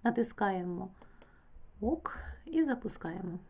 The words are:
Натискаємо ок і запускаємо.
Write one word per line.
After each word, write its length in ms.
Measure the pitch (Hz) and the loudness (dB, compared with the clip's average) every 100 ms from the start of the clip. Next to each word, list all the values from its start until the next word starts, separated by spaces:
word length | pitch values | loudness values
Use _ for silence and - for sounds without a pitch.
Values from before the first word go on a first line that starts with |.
Натискаємо 840 | 233 233 226 - 202 185 180 175 185 - - - - - - - - - | 2 4 2 2 2 2 -2 -4 -6 -10 -16 -10 -10 -10 -20 -18 -18 -2
ок 380 | 214 330 - - - - | 0 2 -2 -4 -10 -12
і 200 | - 320 | 0 2
запускаємо. 720 | 294 247 - - 165 180 180 180 | 4 2 0 0 0 -4 -4 -6